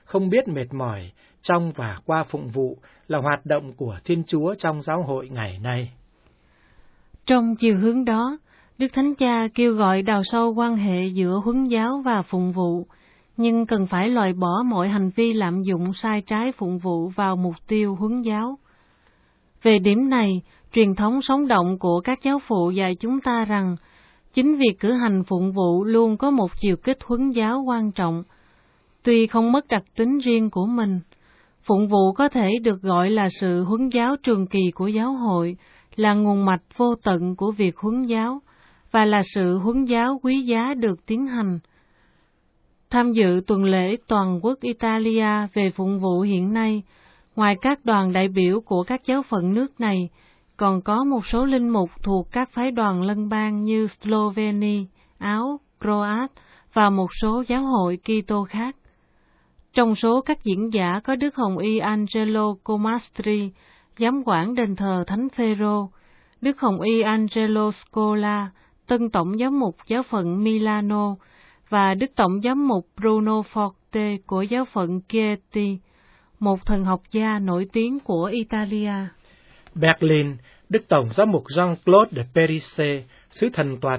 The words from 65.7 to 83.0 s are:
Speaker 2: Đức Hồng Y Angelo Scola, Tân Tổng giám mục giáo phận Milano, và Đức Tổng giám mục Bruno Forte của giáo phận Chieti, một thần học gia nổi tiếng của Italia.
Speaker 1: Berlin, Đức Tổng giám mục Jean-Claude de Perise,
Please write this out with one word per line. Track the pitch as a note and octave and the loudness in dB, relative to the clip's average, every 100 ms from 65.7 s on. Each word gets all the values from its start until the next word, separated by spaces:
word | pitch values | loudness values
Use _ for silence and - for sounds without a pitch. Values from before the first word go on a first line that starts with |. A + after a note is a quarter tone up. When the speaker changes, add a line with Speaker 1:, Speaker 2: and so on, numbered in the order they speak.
| G#3 G3 - _ _ _ _ | -2 -4 -12 _ _ _ _
Speaker 2:
Đức | B3+ C#4 | -4 0
Hồng | B3 G3 | 0 0
Y | G#3 A3+ | 0 2
Angelo | G#3+ A3 G#3+ A3+ A3 G#3+ G#3+ | 2 2 0 0 0 2 0
Scola, | G#3 - A3 G#3+ G#3+ G#3 G#3 G3 - _ _ - | -2 -8 -2 0 0 0 -2 -6 -12 _ _ -2
Tân | B3 A#3 | -2 0
Tổng | G3+ F3 G#3+ | 0 0 0
giám | B3+ C#4 | 0 0
mục | A3 - - | 0 -4 -4
giáo | A3+ | -4
phận | B3+ G#3+ E3+ F#3 | -2 -2 0 0
Milano, | G#3+ A3 G#3+ G#3+ G#3 G#3 G#3 F#3+ _ _ _ _ _ | 0 0 0 0 0 -2 -2 -4 _ _ _ _ _
và | G#3 G3 | 2 2
Đức | F#3+ C4+ - | 2 -2 0
Tổng | F#3+ G3 | 0 2
giám | A#3 C4+ C#4+ | 0 0 2
mục | G3 - - | 0 -4 -4
Bruno | A3 A3 G#3+ G#3+ G#3 | 0 2 2 0 -2
Forte | A3 G3+ - _ A3 G#3 G3+ - | -4 -4 -6 _ -4 -4 -4 -4
của | F#3 | -4
giáo | G3+ A#3+ | -2 -2
phận | C4 G#3+ F3 F#3 - | -2 -4 -2 -4 -4
Chieti, | A3 G#3+ G#3 - G#3+ G3+ G3 - _ _ _ _ _ | -2 0 -2 -6 -4 -2 -4 -10 _ _ _ _ _
một | G#3 F#3+ - | 0 0 2
thần | G3+ | 0
học | F#3+ F#3 - | 2 -2 -2
gia | G#3+ A3 G#3+ | -2 0 -2
nổi | F#3+ F3 G3 | -2 -2 -2
tiếng | A3+ A#3 C#4 | -2 -2 -4
của | - E3+ | -2 -2
Italia. | F#3 A#3 A3 A3 G#3 G#3 G#3 G3 F#3+ - _ _ _ - - | -2 -4 -4 -4 -4 -4 -4 -4 -8 -12 _ _ _ -20 -16
Speaker 1:
Berlin, | - D#3+ D#3+ D#3+ D3+ C#3+ C3 - _ _ | 0 2 2 2 2 0 -6 -16 _ _
Đức | A3 - | -4 2
Tổng | D3+ A#2 | 0 2
giám | A2+ G#3+ | 2 2
mục | E3+ | 2
Jean-Claude | - D3 F3+ E3 - F#3+ A3 | -2 -2 0 0 4 6 6
de | C#3+ B2 | 0 -2
Perise, | E3+ E3 D#3 - - D3 C#3+ | 0 2 0 -6 -4 -4 -4